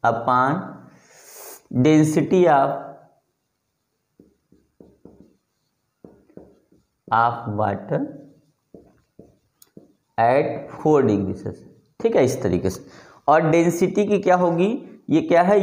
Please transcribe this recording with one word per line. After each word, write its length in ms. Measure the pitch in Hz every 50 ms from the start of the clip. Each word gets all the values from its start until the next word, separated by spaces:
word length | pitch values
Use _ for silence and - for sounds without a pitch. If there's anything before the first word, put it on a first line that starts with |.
| -
upon 580 | 117 117 - - - 127 123 127 135 151 185 190 - - - - - _ _ _ _ _ - - - - - - - - - _ _ - 123 127
density 600 | 151 156 156 156 156 156 180 147 - - 185 175 170 147
of, 200 | 139 139 139 - - - - - - _ _ _ _ _ _ _ _ _ _ _ _ _ _ _ _ _ _ _ _ _ _ _ _ - _ _ _ _ _ _ _ _ _ _ _ - _ _ _ _ - _ _ - _ _ _ _ _ _ _ _ _ _ _ _ _ _ _ _ - _ _ _ _ _ - - _ _ _ _ _ _ _ _ _ _ _ _ -
of 380 | 117 113 117 120 120 120 - 117 104
water 460 | 104 107 101 101 98 - - - - 277 302 - - - - _ _ _ _ _ _ _ _ _ - _ _ _ _ _ _ _ _ - _ _ _ _ _ _ _ _ _ _ - _ _ _ _ _ _ _ -
at 320 | 113 117 123 143 - - - - - - -
four 280 | - - 156 151 143 127
degree 320 | 110 104 101 98 92 95
Celsius, 360 | - - 92 - - - - _ _ _ _ _ _
ठीक 160 | - 226 226
है, 80 | 185 139
इस 180 | 123 - - -
तरीके 280 | 95 87 90 90 92
से। 140 | 90 - - - - - - - - _ _ -
और 200 | 147 160 170 156
density 540 | 151 170 165 175 170 175 190 180 - 202 208
की 120 | 208 208 190
क्या 180 | - 185 180
होगी? 320 | 180 180 170 165 165 180 202 233 285 - - - - _ -
ये 100 | 139 160 156
क्या 200 | 160 175 165 175
है? 160 | 180 208 208